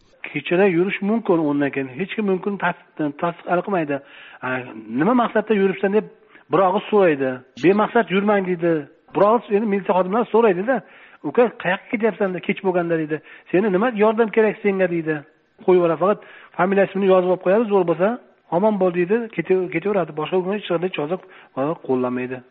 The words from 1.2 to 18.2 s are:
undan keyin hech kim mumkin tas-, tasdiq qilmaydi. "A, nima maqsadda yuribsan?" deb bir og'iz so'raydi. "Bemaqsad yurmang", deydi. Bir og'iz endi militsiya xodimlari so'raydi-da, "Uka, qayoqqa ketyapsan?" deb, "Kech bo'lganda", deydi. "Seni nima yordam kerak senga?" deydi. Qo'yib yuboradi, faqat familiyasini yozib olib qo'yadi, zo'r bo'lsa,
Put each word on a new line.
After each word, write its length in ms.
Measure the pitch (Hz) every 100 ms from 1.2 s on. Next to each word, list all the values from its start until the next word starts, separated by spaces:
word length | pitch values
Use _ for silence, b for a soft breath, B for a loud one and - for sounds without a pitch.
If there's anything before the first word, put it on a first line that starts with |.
| 220 170
undan 320 | 151 143 143
keyin 180 | 139 135
hech 240 | 127 -
kim 120 | - 202
mumkin 280 | 185 208 196
tas-, 240 | 180 - _ - 151 143
tasdiq 420 | 175 170 - 180 190
qilmaydi. 300 | 185 147 139 B B B B
"A, 60 | 127 127 120 - 107
nima 260 | 120 175
maqsadda 400 | 254 220 220 208
yuribsan?" 360 | 214 196 180 196
deb 140 | 208 175 - _ b b
bir 80 | 160 196
og'iz 160 | 208 -
so'raydi. 400 | 208 185 143 131 127 - -
"Bemaqsad 440 | 151 202 202 240 190
yurmang", 320 | 185 208 202 185
deydi. 260 | 180 170 160 139 _ _
Bir 80 | 147
og'iz 240 | 202 226 - 202
endi 100 | 220
militsiya 280 | 202 190 185
xodimlari 300 | 185 214 226
so'raydi-da, 420 | 214 226 180 214 247 - B B B 156
"Uka, 160 | 220 240 -
qayoqqa 240 | 175 190 -
ketyapsan?" 380 | 226 220 185 196
deb, 80 | 175 -
"Kech 140 | 190 190
bo'lganda", 280 | 175 170 165
deydi. 180 | 151 151 B B B
"Seni 180 | 175 220
nima 160 | 180 247
yordam 340 | 214 214 220 226
kerak 280 | 220 214 -
senga?" 240 | 208 190 185
deydi. 240 | 170 156 151 - _ _ _
Qo'yib 140 | - 180
yuboradi, 220 | 170 151
faqat 180 | 185 208 B B B -
familiyasini 480 | 185 196 185 190 196
yozib 180 | 185 180
olib 100 | 180
qo'yadi, 200 | 180 202 226
zo'r 120 | 202 170
bo'lsa, 180 | 160 196 247